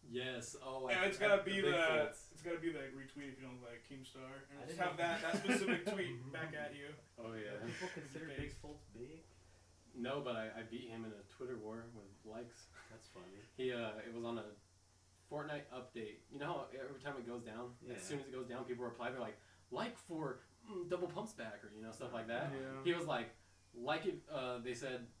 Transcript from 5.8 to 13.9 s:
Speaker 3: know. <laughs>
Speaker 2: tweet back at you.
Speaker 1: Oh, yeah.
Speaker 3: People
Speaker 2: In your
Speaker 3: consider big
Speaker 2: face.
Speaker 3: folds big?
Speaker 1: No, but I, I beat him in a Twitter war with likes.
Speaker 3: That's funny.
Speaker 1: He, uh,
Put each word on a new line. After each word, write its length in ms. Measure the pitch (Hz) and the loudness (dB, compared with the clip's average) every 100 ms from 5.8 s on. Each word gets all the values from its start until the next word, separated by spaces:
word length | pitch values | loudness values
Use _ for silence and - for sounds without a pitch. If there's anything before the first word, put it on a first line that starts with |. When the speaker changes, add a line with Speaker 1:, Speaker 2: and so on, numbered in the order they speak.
Speaker 3:
know. 80 | 202 | 2
<laughs> 60 | 196 | 0
Speaker 2:
tweet 160 | 175 127 131 | 0 -2 -6
back 220 | 160 160 | -4 -4
at 160 | 151 147 143 | -2 -4 -4
you. 160 | 143 151 - - | -8 -10 -16 -10
Speaker 1:
Oh, 160 | 113 | -6
yeah. 240 | 110 104 104 | -4 -4 -4
Speaker 3:
People 80 | 117 | -4
Speaker 2:
In 80 | |
your 160 | 110 180 165 143 | -2 -4 -4 -6
Speaker 3:
consider 200 | 147 160 | -6 -4
big 60 | 139 | -4
Speaker 2:
face. 160 | 151 - | -4 -4
Speaker 3:
folds 240 | 147 147 - | -10 -10 -12
big? 320 | 104 131 160 - - - - - - - 127 | -10 -10 -10 -16 -20 -20 -20 -20 -20 -14 -2
Speaker 1:
No, 220 | 120 143 | 2 2
but 160 | 123 113 | 2 0
I, 160 | 110 | 0
I 80 | 110 113 | -4 -6
beat 200 | 117 117 | -6 -4
him 160 | 113 110 | -4 -4
in 40 | |
a 140 | 104 98 | -6 -14
Twitter 220 | - 127 117 | -8 -4 -4
war 300 | 107 113 117 117 | -4 -6 -8 -12
with 80 | 98 98 110 | -14 -14 -10
likes. 360 | 113 120 - - - - | -8 -8 -12 -18 -18 -16
Speaker 3:
That's 160 | 110 - | -16 -14
funny. 320 | 92 90 101 117 - | -14 -14 -14 -12 0
Speaker 1:
He, 160 | 127 | 2
uh, 240 | 120 113 | 4 0